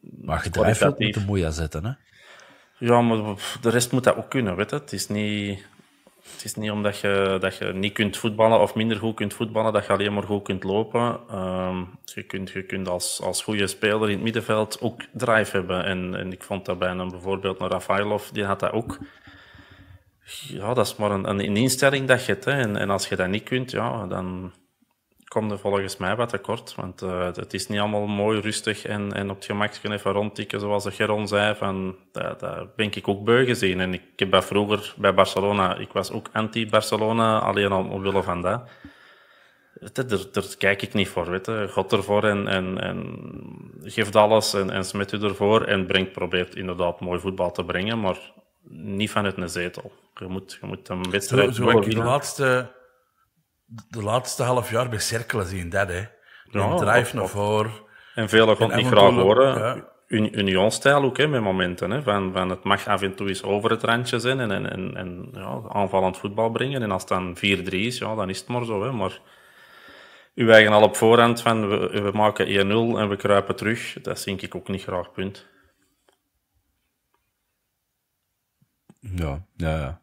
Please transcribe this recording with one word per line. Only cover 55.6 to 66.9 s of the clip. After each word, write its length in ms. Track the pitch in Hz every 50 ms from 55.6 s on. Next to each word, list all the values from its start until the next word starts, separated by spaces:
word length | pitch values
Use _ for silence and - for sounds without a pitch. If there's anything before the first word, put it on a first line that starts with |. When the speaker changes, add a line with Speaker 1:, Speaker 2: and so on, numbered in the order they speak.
| 87 85
Speaker 3:
dat, 180 | 85 95 101 95
hè. 60 | 87 90 101 110 - _ _ _ - - - _
Speaker 2:
Ja, 100 | - 101 98 107
Speaker 3:
Een 60 | 156
drive 80 | 180 160
Speaker 2:
dat 100 | 101 110
Speaker 3:
naar 160 | 123 120 - -
Speaker 2:
klopt. 180 | 120 98 92
Speaker 3:
voren. 400 | 95 101 104 104 107 107 110 113 110 - - _ - - - - -
Speaker 2:
En 140 | - 113 101
velen 280 | 110 110 113 110 107
gaan 140 | - 113 110
Speaker 3:
En 60 | -
Speaker 2:
het 80 | 120 107
niet 100 | 127 127
Speaker 3:
af 40 | 104
en 0 |
Speaker 2:
graag 140 | 98 98 -
Speaker 3:
toe 60 | - 95
Speaker 2:
horen. 360 | 95 107 120 135 135 131 120
Speaker 3:
ja. 320 | 107 117 131 - - - - _ _ _
Speaker 2:
Un-, 300 | - 110 107 107 - 113
Union-stijl 640 | 101 98 95 92 95 110 - - - 139 143 143 139
ook, 140 | 131 120
hè, 100 | - 143
met 140 | 156 143 123 110
momenten, 480 | 98 92 92 92 90 90 - - 87
hè. 120 | 107 143 147
Van, 300 | - 101 101 98 92 92
van 160 | 95 92 92
het 140 | 90 87 -
mag 220 | 95 101 98 - -
af 140 | 104 92 98
en 120 | 98 95
toe 140 | - 104 98
eens 140 | 95 95 -
over 280 | 98 101 104 101 113
het 120 | 113 110 -
randje 360 | 113 117 120 123 120 - 117
zijn 220 | 113 123 131 135
en, 100 | 127 110
en, 200 | 98 98 98 101
en, 260 | - 98 95 92 -
en, 320 | 95 98 92 90 87 - - -
ja, 280 | 98 95 117 127 127 120 -
aanvallend 480 | - 104 101 95 - 95 95 95 92 -
voetbal 320 | - 107 101 110 113 113
brengen. 320 | 113 117 127 135 143 131 117
En 80 | 104